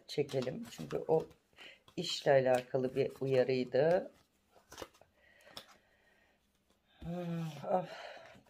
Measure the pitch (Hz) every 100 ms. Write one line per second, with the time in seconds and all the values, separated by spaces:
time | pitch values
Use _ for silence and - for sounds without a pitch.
0 | - - - 135 123 - - - 156 -
1 | - 160 160 - _ - - - _ -
2 | 170 - 156 139 131 127 127 135 127 139
3 | 135 - 135 131 123 131 127 127 156 185
4 | - - _ _ _ _ _ - - -
5 | _ _ _ _ - - - - _ _
6 | _ _ _ _ _ _ _ _ _ _
7 | 160 175 175 170 160 143 202 185 - -
8 | - - - -